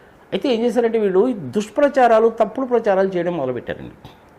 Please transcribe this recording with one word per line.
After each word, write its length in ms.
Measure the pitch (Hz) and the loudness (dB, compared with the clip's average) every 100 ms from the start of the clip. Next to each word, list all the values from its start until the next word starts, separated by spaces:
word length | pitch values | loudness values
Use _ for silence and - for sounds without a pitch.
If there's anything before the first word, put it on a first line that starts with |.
| - _ - | -20 _ -10
అయితే 160 | 185 285 | -4 -2
ఏం 120 | 226 | 0
చేశారంటే, 380 | 240 220 233 226 | 0 0 0 0
వీళ్ళు 280 | 208 185 247 | 2 2 2
ఈ 60 | |
దుష్ప్రచారాలు, 960 | 214 131 202 208 - 285 269 240 220 226 | -2 -6 -6 -4 0 2 4 4 4 2
తప్పుడు 360 | 226 214 - 262 | 2 -2 -2 -2
ప్రచారాలు 420 | 240 220 190 196 | 0 2 2 0
చేయడం 300 | 180 170 175 | 0 -4 -2
మొదలుపెట్టారండి. 540 | 131 120 - 78 64 - - - - | -4 -6 -8 -10 -12 -18 -20 -20 -20